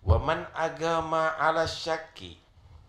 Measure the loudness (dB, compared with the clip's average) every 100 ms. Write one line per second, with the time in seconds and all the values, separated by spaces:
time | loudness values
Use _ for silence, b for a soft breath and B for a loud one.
0 | 4 4 4 0 -2 -4 -4 -2 0 0
1 | 0 0 0 2 2 2 0 -2 -4 -4
2 | -6 -16 -16 -18 _ -20 -20 -20